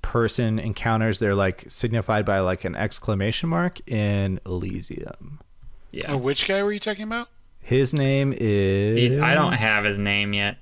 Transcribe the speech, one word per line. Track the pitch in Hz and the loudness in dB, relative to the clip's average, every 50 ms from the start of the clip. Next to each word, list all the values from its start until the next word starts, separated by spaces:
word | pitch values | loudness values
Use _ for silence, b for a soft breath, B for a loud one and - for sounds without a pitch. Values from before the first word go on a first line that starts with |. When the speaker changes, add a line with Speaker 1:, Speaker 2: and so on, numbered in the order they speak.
Speaker 1:
person | - - - 120 117 110 - - 120 110 110 107 | -4 -2 0 0 0 0 0 0 0 0 0 -2
encounters. | - 110 98 - - 117 113 110 110 110 101 - | -2 -4 -6 -2 0 0 2 2 2 0 0 0
They're, | 113 101 98 | 0 2 2
like, | 101 98 95 92 - - | 2 2 0 0 -4 -12
signified | - - - - 117 113 117 - - 110 104 101 | -12 -6 -4 -2 0 0 -2 0 0 0 0 2
by, | 104 98 98 | 2 2 2
like, | 95 90 92 - - | 2 2 0 -2 -4
an | 90 - | -6 -4
exclamation | - 90 90 - - - - 107 98 98 107 110 - - 165 | -2 -4 -4 -4 -6 -4 -2 0 0 0 0 -2 -2 -2 -2
mark | 165 170 175 175 - - - | 0 0 0 -2 -4 -6 -8
in | - 120 107 104 101 101 98 98 98 92 90 - | -4 -2 0 0 2 2 0 0 0 -2 -4 -4
Elysium. | 95 92 90 82 - - 87 92 - - - - - - - - - 147 151 - _ - - - - - - - - | -6 -6 -4 -4 -4 -6 -6 -8 -8 -10 -10 -10 -12 -14 -14 -14 -16 -16 -16 -18 _ -20 -18 -18 -18 -18 -18 -20 -14
Speaker 2:
Yeah. | - - - 151 143 | -10 -10 -6 -4 -4
Speaker 3:
Oh, | |
which | 135 123 135 143 - - | -2 0 0 0 0 0
guy | - 190 196 202 | 0 0 0 0
were | 208 | 0
you | 208 202 | -2 -2
talking | - 220 208 190 214 | -4 -4 -4 -4 -6
about? | 214 226 240 240 - - - - - - - | -6 -6 -6 -8 -10 -16 -20 -20 -20 -20 -20
Speaker 1:
His | - - 127 131 139 123 - | -4 0 2 4 4 2 2
name | 147 139 135 135 139 139 139 131 | 2 2 2 2 2 2 0 0
is | - 117 110 101 101 98 95 95 98 101 107 113 | 0 2 2 4 4 4 4 4 2 2 2 4
Speaker 2:
Dude, | 117 127 123 131 143 | 4 4 4 4 4
I | 147 127 139 | 4 4 4
don't | 156 147 139 135 | 4 4 2 2
have | 113 110 110 107 104 104 | 2 2 2 2 2 2
his | 104 101 | 0 0
name | 101 101 101 101 101 104 101 101 | 0 0 2 2 2 0 0 0
yet. | 101 101 101 101 - | 0 -2 -2 -4 -6